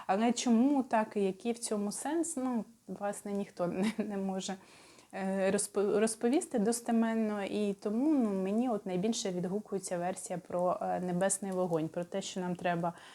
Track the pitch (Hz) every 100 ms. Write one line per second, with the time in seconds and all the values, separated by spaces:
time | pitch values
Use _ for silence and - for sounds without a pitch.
0 | - 196 240 240 254 226 269 285 - 226
1 | 220 208 196 190 233 233 - 208 202 196
2 | 269 330 320 - 254 233 - - - 190
3 | 202 202 202 202 196 - 175 185 208 208
4 | 214 196 190 190 185 190 - - - -
5 | - 190 190 196 190 202 - 208 196 185
6 | 220 - 240 302 359 247 202 233 - 226
7 | 226 226 214 208 196 208 208 202 214 220
8 | 294 294 214 190 190 214 254 208 190 180
9 | 220 226 196 180 175 202 - 196 185 180
10 | 175 190 - 180 - 180 180 - 190 180
11 | 180 175 190 - 196 185 185 165 156 175
12 | 175 196 190 196 180 175 180 170 175 -
13 | -